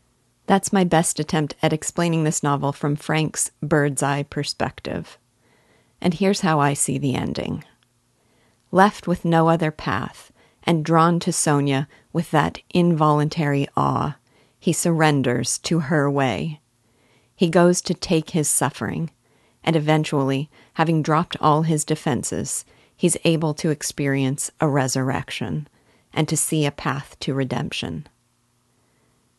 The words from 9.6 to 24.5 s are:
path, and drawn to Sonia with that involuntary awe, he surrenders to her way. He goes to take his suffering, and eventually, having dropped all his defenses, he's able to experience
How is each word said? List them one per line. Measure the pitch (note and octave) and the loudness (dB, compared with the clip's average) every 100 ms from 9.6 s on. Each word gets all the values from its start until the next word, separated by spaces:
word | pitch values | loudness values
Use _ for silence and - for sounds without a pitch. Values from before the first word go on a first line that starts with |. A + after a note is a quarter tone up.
| D#3 | 0
path, | - - G2 - - - _ _ _ | -4 -4 -4 -6 -12 -20 _ _ _
and | - E3+ | -2 0
drawn | D3+ E3 E3 E3+ | 2 4 4 2
to | F3+ | 0
Sonia | E3 - C#3+ C#3+ C3+ C#3+ _ _ | -2 2 2 2 0 -2 _ _
with | E3 - | -6 -2
that | D#3 D#3+ - - | 0 0 -4 -2
involuntary | F3+ F3 D#3+ D#3 D3 D3+ E3+ D3 C#3+ C#3 - | 2 4 4 4 4 2 0 0 0 -2 0
awe, | C#3 C3 D3+ C#3+ _ _ _ _ | 0 0 -2 -6 _ _ _ _
he | - | -2
surrenders | D#3+ F3 D#3+ D#3 C#3+ B2+ B2 B2 - | 0 0 2 4 2 0 -2 -2 -6
to | - E3 | -2 -2
her | C#3 D#3 C#3+ | 0 0 2
way. | C#3 C3 F#2 D#3+ D3+ _ _ _ _ _ _ _ | 0 0 -2 -6 -10 _ _ _ _ _ _ _
He | - F3 | -2 2
goes | F3 F3 F3+ | 4 4 4
to | - | -2
take | F3 - D#3+ D#3 | -6 -2 -2 0
his | E3 D3 | -2 0
suffering, | - C#3 - G2+ - E3 - _ _ _ _ | 0 -2 -2 -6 -6 -8 -10 _ _ _ _
and | - | -2
eventually, | D#3+ D3+ D#3 D3+ D3 C3+ C3+ D3+ _ _ | 0 2 0 0 -2 0 -2 -4 _ _
having | - D#3+ D#3+ | -2 2 2
dropped | D3+ D#3 F3 - | 2 0 0 0
all | D#3 D3+ | 2 2
his | D#3+ D#3 | 2 0
defenses, | - D#3 - A#2 - E2 C#3 - - _ _ _ | -2 -4 -2 -2 -2 -6 -6 -8 -10 _ _ _
he's | F3 - | -2 0
able | E3+ D#3+ D#3+ | 0 2 0
to | D3+ E3+ | -2 -2
experience | D3 - - C#3+ C#3 C3 C#3+ - | -2 -4 -4 -2 0 0 -2 -6